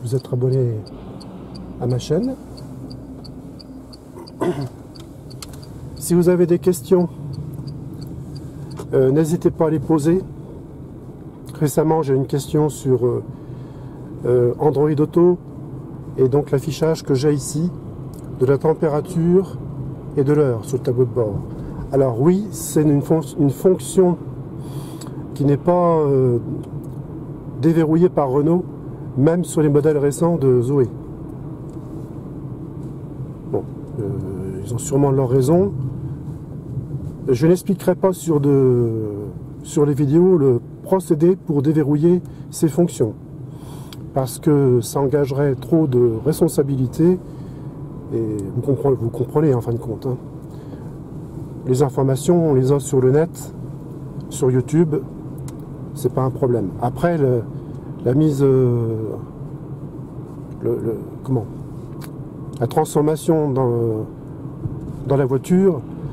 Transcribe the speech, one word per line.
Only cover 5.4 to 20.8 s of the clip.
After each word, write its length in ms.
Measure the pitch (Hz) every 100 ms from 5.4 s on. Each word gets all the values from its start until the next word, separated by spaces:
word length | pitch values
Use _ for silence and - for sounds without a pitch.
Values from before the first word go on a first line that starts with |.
| - - - - - -
Si 200 | - 175
vous 120 | 175
avez 200 | 180 170
des 100 | 175
questions, 500 | 185 175 - 185 180 - - - - - - - - - - - - - - - - - -
euh, 180 | 135 131
n'hésitez 400 | 143 160 170 175
pas 160 | - 160
à 20 |
les 100 | 160
poser. 440 | 131 160 147 180 - - - - - - - - - - - - -
Récemment, 480 | - 151 160 156 160
j'ai 140 | 139 135
une 100 | 135
question 420 | 147 135 151 151
sur, 380 | 127 135 127 123
euh, 180 | 117 110 - - - - - - - - - 120
euh, 280 | 123 120 -
Android 300 | 151 135 151
Auto 480 | 147 151 175 175 175 - - - - - - - -
et 100 | 131
donc 220 | 143 143
l'affichage 540 | 139 151 131 160 160
que 100 | -
j'ai 180 | 135 151
ici 400 | 147 - 147 175 - - - - - - -
de 60 | 127
la 100 | 139
température 1000 | 160 156 165 147 185 170 165 180 190 - - - - - - -
et 60 |
de 100 | 139
l'heure 320 | 151 139 113 104
sur 140 |
le 40 | 127